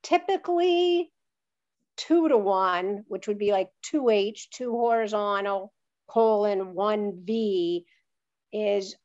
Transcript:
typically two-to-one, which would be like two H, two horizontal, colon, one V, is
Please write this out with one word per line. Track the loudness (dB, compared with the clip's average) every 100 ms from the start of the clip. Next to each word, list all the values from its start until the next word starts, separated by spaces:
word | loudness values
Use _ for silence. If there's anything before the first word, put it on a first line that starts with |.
typically | -2 0 0 -2 0 0 2 2 2 0 -2 _ _ _ _ _ _ _ _ -10
two-to-one, | 0 2 4 2 2 2 2 0 -2 -6 -8
which | -8 -6
would | -2
be | 0
like | 0 -2 _
two | -6 -2 2
H, | 2 0 -6 -14
two | -10 -6
horizontal, | -2 0 0 0 -2 -2 -2 -2 -4 -8 _ _ _ -4
colon, | 2 4 4 2 0 -4
one | -2 0 0 -2 -6 -4
V, | -2 0 0 0 -2 -6 _ _ _ _ _ _
is | -4 0 0 -2 -10